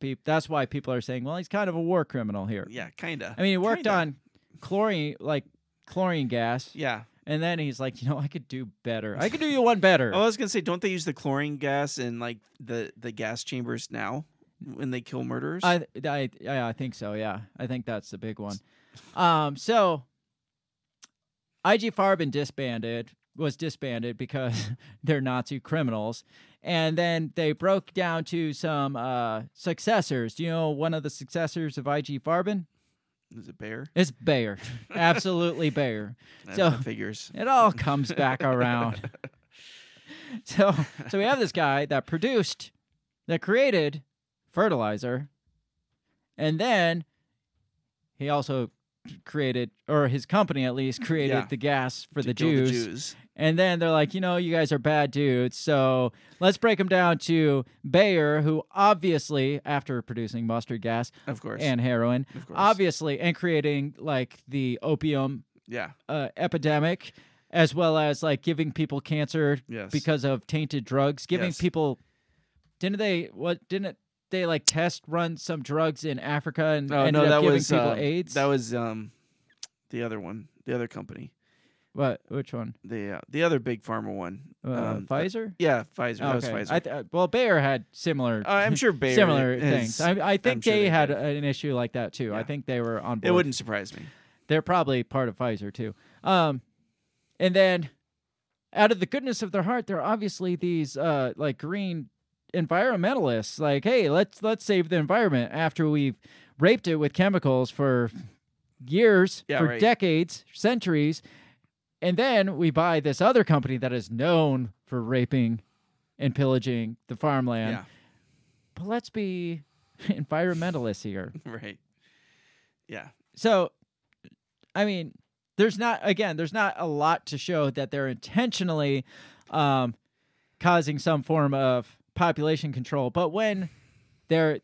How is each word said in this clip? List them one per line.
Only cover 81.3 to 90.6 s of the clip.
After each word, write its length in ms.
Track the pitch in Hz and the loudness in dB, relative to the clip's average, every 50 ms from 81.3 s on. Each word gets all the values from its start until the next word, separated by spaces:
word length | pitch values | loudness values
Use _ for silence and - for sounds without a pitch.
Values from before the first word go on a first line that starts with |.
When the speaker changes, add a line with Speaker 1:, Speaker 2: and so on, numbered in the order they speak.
| _ _ _ _ _ _ _ _ _ _ _ _ - | _ _ _ _ _ _ _ _ _ _ _ _ -6
Speaker 1:
What? 280 | - 139 131 113 - _ - | -2 -2 -2 -2 -4 _ -10
Which 260 | - 139 131 - - | -8 -8 -8 -6 -8
one? 220 | 120 113 117 117 _ _ | -10 -8 -10 -12 _ _
Speaker 2:
The, 300 | 98 117 110 101 101 95 | -10 -8 -8 -6 -6 -8
uh, 80 | - - _ | -10 -12 _
the 140 | 117 151 | -4 0
other 160 | 165 170 160 131 | 0 2 2 2
big 240 | 113 127 120 104 - | 0 -2 -6 -6 -6
pharma 300 | - 113 110 110 104 98 | -6 -6 -6 -6 -6 -8
one. 280 | 98 92 87 95 - 139 - - _ - | -6 -8 -8 -10 -12 -16 -20 -20 _ -8
Speaker 1:
Uh, 80 | 131 127 | -6 -4
Speaker 2:
Um, 340 | 120 233 110 110 104 98 - | -4 -2 -2 -4 -4 -4 -4
Speaker 1:
Pfizer? 480 | 131 143 165 190 202 226 220 208 175 - | -2 -2 -2 -2 -4 -6 -10 -8 -6 0
Speaker 2:
yeah, 280 | 175 156 135 117 107 - - - | 2 2 2 2 0 -4 -6 -4
Pfizer. 220 | 123 120 113 104 | -4 -4 -4 -4
That 160 | - 139 131 | -2 -2 0
was 100 | 120 113 | 0 -2
Speaker 1:
Okay. 80 | 123 113 | -2 -4
Speaker 2:
Pfizer. 180 | 113 107 - | -4 -4 -2
Speaker 1:
I 80 | 151 175 | -2 -2
th-, 160 | - - 123 147 | -2 -2 -8 -8
uh, 60 | 110 - | -8 -4
well, 160 | - 175 185 175 | -2 0 0 0
Bayer 300 | - 240 254 226 185 156 | 2 0 2 4 4 4
had 280 | 139 139 139 123 101 _ | 4 2 2 0 -4 _
similar, 520 | _ - - 170 156 139 127 120 113 107 104 | _ -6 -2 -2 -2 0 0 0 0 0 0
Speaker 2:
Uh, 60 | - | 0
I'm 240 | 196 202 202 220 - | 2 2 2 2 2
sure 160 | 139 - 214 | 2 2 2
Speaker 1:
<laughs> 20 | 175 | 2
Speaker 2:
Bayer 220 | 127 139 131 127 | 2 2 4 6
Speaker 1:
similar 420 | 220 202 170 147 139 131 127 127 123 | 6 6 6 6 4 4 2 2 2
Speaker 2:
has, 400 | 147 143 - 131 117 113 117 - | 2 2 2 2 0 -2 -2 0
Speaker 1:
things. 40 | |
I, 100 | 165 175 | 2 2
I 220 | 190 196 160 196 202 | 2 2 2 2 2
Speaker 2:
I'm 40 | 196 | 2
Speaker 1:
think 260 | - 247 254 - | 2 0 0 2